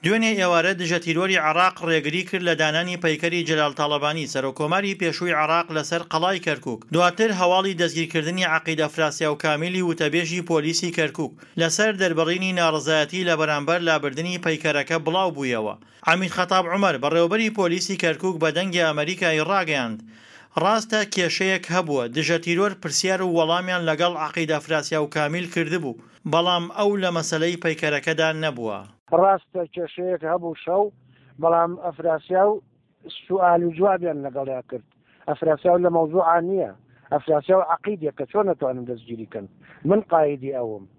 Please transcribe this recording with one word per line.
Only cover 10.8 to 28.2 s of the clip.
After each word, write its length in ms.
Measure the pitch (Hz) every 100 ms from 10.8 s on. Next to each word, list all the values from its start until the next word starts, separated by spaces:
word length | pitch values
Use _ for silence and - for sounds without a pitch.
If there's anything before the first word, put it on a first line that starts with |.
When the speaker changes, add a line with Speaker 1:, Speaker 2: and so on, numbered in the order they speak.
| 180 170
Speaker 1:
کەرکووک 340 | 151 - 139 - - -
لەسەر 300 | 165 160 214 202
دەربڕینی 540 | 185 160 160 180 190 180
ناڕەزایەتی 680 | 165 156 143 156 147 180 175
لە 80 | 160
بەرامبەر 400 | 156 147 143 175 170
لابردنی 540 | 156 143 135 175 180 180
پەیکەرەکە 520 | 156 156 147 135 165 151
بڵاو 300 | 180 185 143
بوویەوە. 400 | 135 117 107 101 - _ -
عەمید 220 | 170 185 -
خەتاب 280 | 180 190 170
عومەر، 220 | 190 196 139
بەڕێوەبەری 520 | 143 165 170 214 220 220
پۆلیسی 420 | 175 175 175 190
کەرکووک، 320 | 170 156 185 165
بە 80 | 160 156
دەنگی 280 | 190 175 165
ئەمریکای 580 | 151 147 180 180 156 156
ڕاگەیاند، 500 | 196 165 147 117 110 - - - - - -
ڕاستە 380 | 175 220 220 214 208
کێشەیەک 520 | 190 175 - 190 190 - 175
هەبووە، 280 | 165 143 120 127
دژە 220 | 151 165 170
تیرۆر 280 | 175 202 190
پرسیار 400 | 165 143 185 185
و 140 | 185 170
وەڵامیان 460 | 160 170 185 180 165
لەگەڵ 240 | 156 175 165 156
عەقید 240 | 170 156 151
ئەفراسیا 440 | 147 156 143 156
و 80 | 151 156
کامیل 300 | 147 170 170
کردبوو، 460 | 170 156 175 147 113 - _ -
بەڵام 340 | 160 175 175 170 196
ئەو 140 | 202 202
لە 60 | 185 170
مەسەلەی 440 | 160 160 165 175
پەیکەرەکەدا 680 | 170 156 151 147 160 156